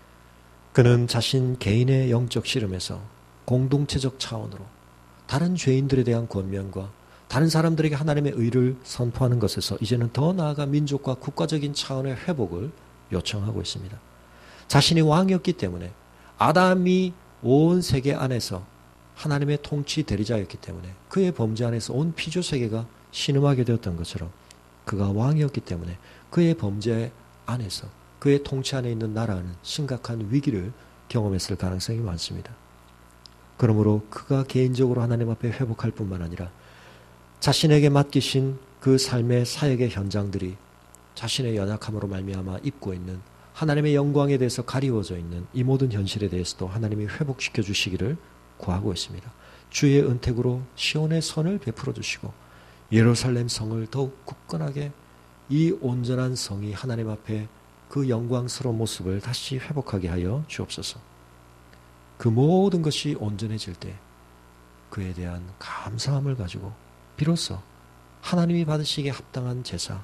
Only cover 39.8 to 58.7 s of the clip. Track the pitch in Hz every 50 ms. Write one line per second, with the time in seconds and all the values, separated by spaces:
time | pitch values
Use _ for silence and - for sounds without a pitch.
39.8 | 123 113 - 104 101 98 101 104 101 101 92 98 98 92 98 - - - - -
40.8 | - - - - - - - - - 113 - - 127 117 110 104 98 101 107 104
41.8 | - 110 107 104 101 98 98 95 95 98 95 95 92 95 92 - - 143 - -
42.8 | - 101 92 90 90 92 92 92 - - - - - - - - 160 156 143 151
43.8 | 147 151 143 143 143 143 139 143 143 143 143 127 127 120 - 131 120 - - 135
44.8 | 139 135 117 107 95 87 92 87 85 85 87 87 90 - - 123 123 131 135 131
45.8 | 135 127 104 104 98 92 - - 104 92 87 90 87 - - - 95 92 95 113
46.8 | 110 104 104 107 104 104 - - 156 139 131 - 113 - - 123 98 98 98 -
47.8 | - 101 90 85 92 123 160 170 - - - - - - - - - 98 90 95
48.8 | 107 107 87 - - - 92 92 - - - - - - - - - - - -
49.8 | 147 139 139 143 143 139 120 120 - 127 117 117 120 123 123 127 131 - - -
50.8 | - - - 156 156 156 165 160 151 - - 156 156 175 208 196 - 113 - -
51.8 | - 135 117 107 107 - - - - 104 - - - - - - - - - -
52.8 | - - 110 113 113 120 117 113 - 127 123 120 120 120 - - 110 110 113 113
53.8 | 110 110 - 139 135 131 - - - - 135 - - - 170 160 156 143 139 143
54.8 | 143 143 - - - - - - - - - - - - 139 156 165 165 190 -
55.8 | 135 123 123 127 120 123 127 127 127 127 127 120 - - 98 101 104 104 101 -
56.8 | - 127 117 117 113 110 107 107 - - 110 107 107 107 - - - - - -
57.8 | - - - 139 135 127 117 113 120 117 127 120 120 123 - - - 123